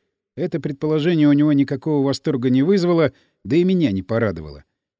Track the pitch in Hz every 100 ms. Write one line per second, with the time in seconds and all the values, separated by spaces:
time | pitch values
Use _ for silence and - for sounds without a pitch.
0 | _ _ _ - 170 165 147 143 156 156
1 | 151 170 147 143 151 143 139 135 - 151
2 | 139 135 - 135 127 127 147 202 175 170
3 | 151 - _ _ 95 151 180 185 143 95
4 | 92 113 113 82 78 73 - _ _ _